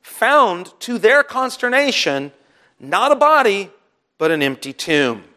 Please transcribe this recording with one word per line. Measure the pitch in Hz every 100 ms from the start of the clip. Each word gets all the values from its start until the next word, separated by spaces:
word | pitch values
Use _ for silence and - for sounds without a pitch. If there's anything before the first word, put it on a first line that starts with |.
found, | - - 226 294 247 175 180 _
to | - 240
their | 202 277
consternation, | 285 247 262 - 247 254 285 - - 139 139 _ _ _ _ _
not | 135 175 262
a | 285
body, | 294 311 247 196 185 _ _ _ _ _
but | 160
an | 160
empty | 139 131 139
tomb. | 135 - 151 135 110 87